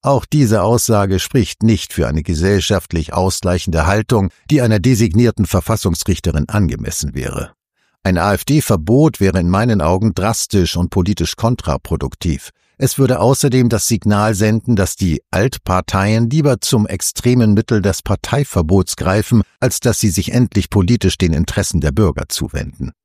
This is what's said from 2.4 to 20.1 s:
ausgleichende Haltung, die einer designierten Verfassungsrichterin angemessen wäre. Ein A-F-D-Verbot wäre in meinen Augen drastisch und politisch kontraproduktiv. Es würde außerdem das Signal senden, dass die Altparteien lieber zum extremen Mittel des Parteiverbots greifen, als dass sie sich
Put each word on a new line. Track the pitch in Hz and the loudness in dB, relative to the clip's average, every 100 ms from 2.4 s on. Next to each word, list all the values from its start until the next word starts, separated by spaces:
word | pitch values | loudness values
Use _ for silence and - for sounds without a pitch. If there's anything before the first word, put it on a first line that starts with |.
| 90 101 - 98 - 82 78 | 2 0 0 -2 -2 -6 -4
ausgleichende | - 95 - 95 90 - 80 80 | -2 -2 -2 -2 -2 -2 -2 0
Haltung, | 101 110 117 95 _ - | 0 0 0 0 _ -2
die | 147 | 0
einer | 120 107 | 2 2
designierten | 120 120 113 90 120 - | 2 2 2 4 2 2
Verfassungsrichterin | 92 95 - - 92 82 - 92 - 78 73 | 0 0 -2 -2 -2 -2 -2 -2 -2 -2 -2
angemessen | 104 92 - - - 73 | 0 -2 -2 -8 -8 -8
wäre. | 69 - - - _ _ _ _ _ | -6 -8 -8 -10 _ _ _ _ _
Ein | 95 90 | -2 0
A-F-D-Verbot | 95 98 - 151 - 98 78 127 156 - | 0 -2 0 0 2 -2 2 4 4 2
wäre | 98 92 | 0 2
in | 87 | 2
meinen | 95 120 107 | 2 2 2
Augen | 78 92 110 | 2 2 0
drastisch | 87 98 113 - 101 87 - | -2 -2 -4 -2 0 0 -2
und | 87 | -2
politisch | 98 90 104 82 - | 0 0 -2 -4 -2
kontraproduktiv. | 113 123 - 69 - 76 - - 90 73 - _ _ _ | -2 -2 -4 -6 -4 -4 -4 -6 -4 -4 -8 _ _ _
Es | 139 - | -2 0
würde | 131 127 | 0 2
außerdem | 107 135 143 127 120 | 2 2 2 2 2
das | 110 - | 0 -2
Signal | 113 107 104 107 | -2 0 2 0
senden, | 101 110 110 - | 0 0 0 0
dass | 110 92 - | 0 0 -2
die | 92 76 _ | -2 -2 _
Altparteien | - 104 - - 92 - 95 101 110 117 | -2 -2 -4 -4 -2 0 -2 0 0 0
lieber | 151 147 127 | 0 0 0
zum | - 117 104 | 0 0 0
extremen | 92 - - 123 127 110 | -4 -6 -2 2 4 4
Mittel | 101 - 110 | 4 2 0
des | 98 95 | 0 -2
Parteiverbots | - 101 - 123 143 - 80 95 90 - | -4 -4 -2 -2 0 -2 2 2 2 -2
greifen, | 87 101 104 117 95 _ | 0 0 2 0 0 _
als | 104 - | -4 0
dass | 123 107 | -2 0
sie | |
sich | 107 | 0